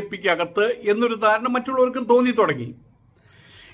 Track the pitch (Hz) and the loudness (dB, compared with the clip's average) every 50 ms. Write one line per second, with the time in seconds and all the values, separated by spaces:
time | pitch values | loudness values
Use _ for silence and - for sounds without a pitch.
0 | 202 202 - 190 170 196 175 160 175 165 - 208 208 233 240 240 226 208 208 220 | 2 0 -4 -4 -2 0 0 0 -2 -4 -2 0 0 0 -2 -2 -2 -2 0 2
1 | 240 240 233 214 220 214 214 220 233 254 247 254 247 262 269 254 254 254 254 269 | 0 0 0 0 2 2 2 2 0 -2 -4 -4 -4 -2 0 0 2 0 0 -2
2 | 247 208 240 247 254 247 240 - 208 160 147 123 120 127 - - - _ _ _ | 0 2 4 4 4 2 2 2 2 2 0 -2 -6 -10 -12 -16 -20 _ _ _
3 | _ _ _ _ _ _ _ _ _ - - - - - | _ _ _ _ _ _ _ _ _ -20 -20 -20 -20 -12